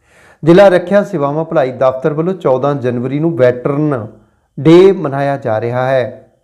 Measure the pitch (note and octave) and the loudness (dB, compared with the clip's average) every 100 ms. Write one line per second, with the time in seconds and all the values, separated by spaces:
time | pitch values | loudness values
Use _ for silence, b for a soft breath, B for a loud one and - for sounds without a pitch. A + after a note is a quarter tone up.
0 | b b b b D#3 F3+ G3+ F3 F3 G3+ | b b b b 4 6 6 4 0 -2
1 | G3 E3 C#3 D3+ D#3+ E3 C3 A#2+ C3 C3 | -2 -4 -4 -4 -4 -2 -2 0 -2 0
2 | D#3 D3+ F3 F#3 D3 C3 C#3 C#3+ B2 A#2+ | -4 -4 -4 -4 -2 0 -2 -2 -4 -4
3 | B2+ C#3+ E3 D3+ B2 B2 C#3+ C#3+ D3+ B2+ | -4 -4 -2 0 0 0 -4 -2 -2 -4
4 | G#2+ b b b b - C#3+ F3 F#3+ F#3+ | -8 b b b b -2 4 6 6 2
5 | D3 C#3 C#3 C#3 A#2+ A2 A#2 B2 B2+ C3+ | -4 -4 -4 -4 -4 -4 -2 -4 -2 -2
6 | A2 - _ _ | -4 -10 _ _